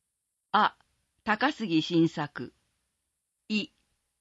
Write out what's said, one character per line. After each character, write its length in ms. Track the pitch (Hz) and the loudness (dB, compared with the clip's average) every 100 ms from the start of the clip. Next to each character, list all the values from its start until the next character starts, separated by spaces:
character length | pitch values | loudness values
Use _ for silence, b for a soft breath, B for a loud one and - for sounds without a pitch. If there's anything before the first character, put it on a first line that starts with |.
| _ _ _ _ _ 202 | _ _ _ _ _ 0
あ、 200 | 196 - _ _ _ _ | 0 -2 _ _ _ _
高 280 | - 214 262 | -4 0 0
杉 300 | 294 208 160 | -2 0 0
晋 260 | 151 165 165 | 2 2 2
作。 460 | - 147 - 123 - _ _ _ _ _ _ _ _ - | 0 -8 -10 -14 -16 _ _ _ _ _ _ _ _ -6
い、 200 | 214 - _ _ _ _ _ | -6 -6 _ _ _ _ _